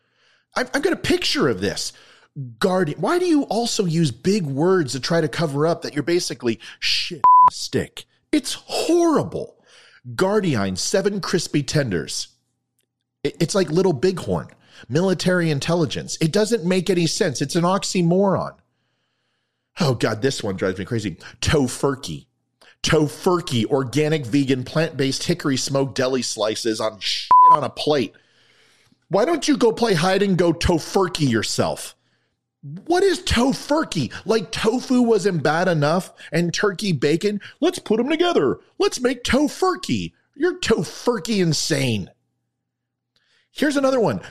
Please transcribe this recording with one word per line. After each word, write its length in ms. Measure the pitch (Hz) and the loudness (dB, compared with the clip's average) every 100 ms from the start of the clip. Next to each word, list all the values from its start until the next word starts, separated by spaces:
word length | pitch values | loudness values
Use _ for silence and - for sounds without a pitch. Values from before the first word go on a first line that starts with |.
| _ _ _ _ _ | _ _ _ _ _
I've, 160 | - 254 | -6 -2
I've 80 | 269 | 0
got 120 | 359 | 0
a 40 | 294 | 0
picture 500 | - 359 - 302 151 | 0 0 0 0 0
of 140 | 92 | 0
this. 320 | 95 76 - - - _ _ 151 127 110 | -2 -4 -8 -12 -20 _ _ -14 -14 -4
Gardein. 380 | 190 185 160 143 | 0 2 0 -2
Why 220 | 208 349 | -2 0
do 60 | 359 | 2
you 180 | 294 | 2
also 420 | 269 208 233 - 180 | 2 -2 0 -2 0
use 260 | 160 156 | 2 0
big 340 | - 185 214 147 | 0 0 0 0
words 460 | 135 175 185 135 | 0 2 2 0
to 80 | 127 | -4
try 220 | - 170 | -2 0
to 80 | 156 | 0
cover 360 | - 160 139 160 | -2 -2 0 0
up 160 | 160 | -2
that 120 | 123 | -4
you're 100 | 143 | -4
basically 560 | 135 175 - 143 123 110 - - | 0 -2 -2 -4 -4 -4 -8 -6
shit 400 | - - - - | -2 -2 -4 2
on 280 | 988 988 988 | 6 6 6
a 40 | |
stick? 520 | - - - - - - _ _ | 2 -4 -4 -4 -10 -18 _ _
It's 200 | 302 - - - | -2 -2 -8 -6
horrible. 1000 | - - 339 339 262 160 - - _ _ - - - 127 | -4 0 2 2 2 -2 -6 -10 _ _ -20 -20 -20 -10
Gardein, 640 | 117 190 208 185 123 98 92 | -2 0 2 0 0 -2 -4
seven 440 | - 190 202 202 | -2 0 0 -4
crispy 420 | - 175 - 147 | -2 -2 0 -2
tenders. 680 | - 151 131 85 - - - _ _ _ _ _ _ _ _ _ | 0 -2 0 -2 -4 -8 -10 _ _ _ _ _ _ _ _ _
It, 140 | 147 - | -6 -2
it's 140 | 156 196 | 0 0
like 140 | 180 | 0
Little 240 | 165 190 | 2 2
Bighorn. 560 | 135 185 185 - 85 65 - _ - - | 2 0 -2 -4 -4 -6 -18 _ -20 -4
Military 640 | 143 190 180 185 180 165 | 0 0 0 0 2 0
intelligence. 680 | 139 - 175 151 87 - - | 0 0 0 0 -4 -8 -2
It 140 | 160 | 0
doesn't 320 | 202 214 226 170 | 2 0 0 0
make 240 | 185 190 | 0 0
any 180 | 175 165 | 0 0
sense. 340 | - 190 117 | 0 -2 -2
It's 140 | 139 175 | -2 0
an 80 | |
oxymoron. 920 | 175 190 - 190 170 185 202 147 71 - _ _ _ _ _ _ _ _ _ _ _ - | 0 0 -2 0 2 4 2 0 -4 -10 _ _ _ _ _ _ _ _ _ _ _ -2
Oh, 140 | 151 | -2
God, 280 | 117 127 110 | 0 -2 0
this 220 | 135 - | -2 -2
one 140 | 107 95 | -6 -2
drives 220 | 98 95 | -4 -4
me 60 | 90 | -6
crazy. 320 | 117 101 82 - - | -4 -4 -8 -14 -6
Tofurkey. 840 | - 156 123 - 139 131 - 73 - _ _ _ - _ | 0 0 0 -2 -2 -2 -8 -12 -16 _ _ _ -20 _
Tofurkey, 840 | - 160 151 - 190 175 170 120 107 | 0 2 2 0 0 0 0 -2 0
organic, 600 | 139 127 139 151 156 117 | 0 0 0 0 -2 0
vegan, 380 | 143 131 131 | 0 2 -2
plant-based 600 | 123 156 160 139 135 - | -2 -2 -2 -2 -4 -2
hickory 340 | - 170 151 127 | -4 -2 -2 -2
smoked 380 | - 139 135 123 | -2 -2 -2 -2
deli 260 | 131 131 | -2 -2
slices 600 | 117 110 104 110 113 110 | -4 -2 -2 0 -2 -2
on 180 | 110 101 | -4 -4
shit 320 | - - - 988 988 | -6 -4 4 6 8
on 120 | 988 | 6
a 60 | 123 | 2
plate. 440 | - - 151 104 - _ _ _ _ _ _ _ _ - | -4 0 0 0 -8 _ _ _ _ _ _ _ _ -2
Why 180 | 185 277 | 0 2
don't 220 | 339 - | 0 0
you 100 | 277 | 2
go 140 | 233 | 2
play 220 | - 226 | 2 2
hide 300 | 165 185 190 | 2 2 2
and 140 | 202 180 | 2 4
go 140 | 175 | 2
tofurkey 800 | 165 - 165 - 202 180 - 139 | 2 2 0 0 0 0 0 2
yourself? 680 | 110 95 - 95 71 - - _ _ _ _ _ _ 139 170 - | 2 0 0 -2 -4 -10 -18 _ _ _ _ _ _ -16 -10 0
What 180 | 349 | 2
is 180 | 392 330 | 4 2
tofurkey? 880 | - 233 262 190 - 302 - 175 113 - 185 | 0 2 2 0 0 0 0 -2 -4 -4 -2
Like, 260 | 220 - | -2 -2
tofu 500 | - 226 240 - 254 | -2 0 0 2 2
wasn't 420 | 233 214 196 170 | 4 4 2 0
bad 240 | 151 160 185 | 2 2 2
enough 460 | 160 143 180 - - - | 2 2 0 -2 -12 -4
and 220 | 170 175 | -2 0
turkey 380 | - 208 175 208 | 0 -2 0 -2
bacon? 500 | 147 147 170 202 208 - - | 0 2 2 0 -4 -8 -2
Let's 200 | 339 359 | -2 -2
put 200 | - 220 | -2 0
'em 100 | 254 | 0
together. 500 | 320 349 285 131 92 _ - | 0 2 2 2 0 _ -2
Let's 200 | 403 - | -2 0
make 240 | 247 262 | -2 -2
tofurkey. 880 | - 254 294 - 370 359 - 110 82 - _ - | 0 0 0 0 -2 -2 -4 -4 -4 -12 _ -4
You're 240 | 349 349 | -2 -2
tofurkey 840 | - 220 160 - - 233 190 208 | 0 0 -2 -4 -2 -2 -2 0
insane. 680 | 170 143 - 143 135 107 85 _ _ _ _ _ _ _ _ _ _ _ _ _ _ | 2 0 0 0 0 -2 -6 _ _ _ _ _ _ _ _ _ _ _ _ _ _
Here's 260 | - 302 277 | -2 0 2
another 220 | 269 262 | 2 2
one. 220 | 185 113 - | 2 -2 -8